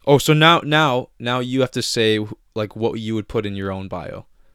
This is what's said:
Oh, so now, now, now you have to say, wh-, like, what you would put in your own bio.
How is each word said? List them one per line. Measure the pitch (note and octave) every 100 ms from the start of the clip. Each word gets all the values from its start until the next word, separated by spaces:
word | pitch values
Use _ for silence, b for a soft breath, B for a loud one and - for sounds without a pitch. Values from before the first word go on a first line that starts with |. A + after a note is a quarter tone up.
| C3+
Oh, | C#3
so | -
now, | D3+ D#3+ E3+
now, | D3 D3+ D3+ B2 - -
now | A#2+ B2+
you | B2 C3
have | B2+
to | B2
say, | - A#2+ A2 G#2+
wh-, | G#2+ A2 _
like, | A2 G#2+
what | A2 A2+ A2+
you | A2
would | A2 G#2
put | A#2
in | G#2 G2
your | G2
own | F#2+ F#2+
bio. | F2+ - G2 - _ _